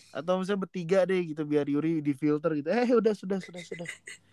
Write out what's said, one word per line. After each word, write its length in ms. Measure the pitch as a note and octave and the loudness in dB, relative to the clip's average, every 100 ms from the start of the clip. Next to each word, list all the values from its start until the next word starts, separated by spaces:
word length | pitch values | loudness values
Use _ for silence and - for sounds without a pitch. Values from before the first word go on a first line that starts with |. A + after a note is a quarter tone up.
| - | -14
Atau 280 | - E3+ F#3 | -6 -2 0
misalnya 240 | F#3 G#3 | 0 -2
bertiga 400 | F#3 F#3+ E3 F#3+ | -4 -6 2 4
deh 160 | F3+ F#3+ E3+ | 4 2 -2
gitu, 160 | D3+ | -4
biar 220 | D3+ D3 C#3 | 0 2 2
Yuri 340 | C#3+ D#3+ E3 | 0 0 0
difilter 520 | D3 C3+ D3+ D3+ D#3+ D3+ | 0 0 0 2 0 -2
gitu. 140 | D3 | 0
Eh, 180 | A3 A#3+ | 0 4
udah, 220 | A#3+ A3 | 4 4
sudah, 280 | G#3 F#3 G3 | 0 -2 -4
sudah, 220 | - F3+ | -6 -14
sudah. 260 | - E3+ E3+ - - - _ | -12 -12 -10 -14 -16 -20 _